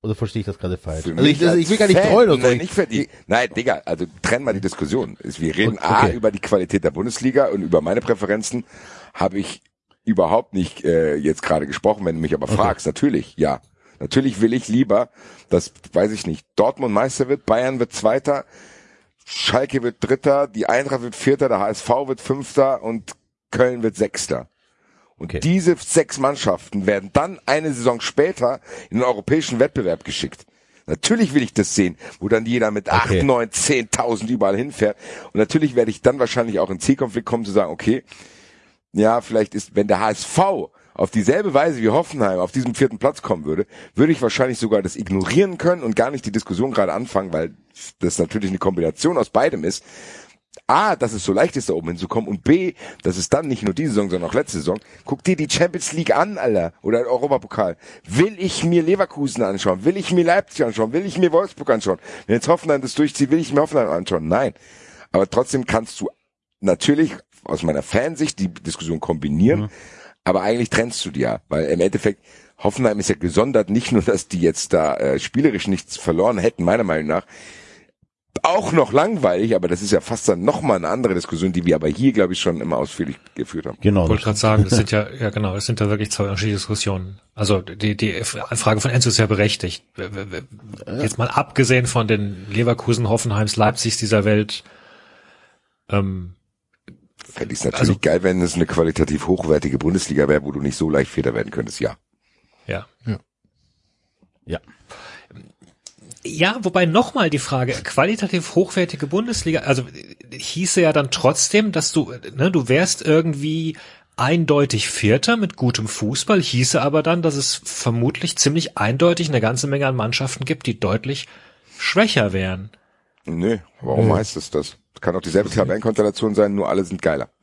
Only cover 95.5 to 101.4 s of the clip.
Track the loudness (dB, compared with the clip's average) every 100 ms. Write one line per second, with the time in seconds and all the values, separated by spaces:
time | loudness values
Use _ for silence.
95.5 | _ _ _ _ -2 0 -4 -10 -16 _
96.5 | _ _ _ -20 -20 _ _ -18 -10 -8
97.5 | -4 -4 0 0 2 2 2 0 0 0
98.5 | 0 -2 2 0 2 -2 -2 0 -2 2
99.5 | 2 2 -2 0 -2 -2 0 2 2 0
100.5 | -4 -4 -2 0 0 0 -2 -2 -2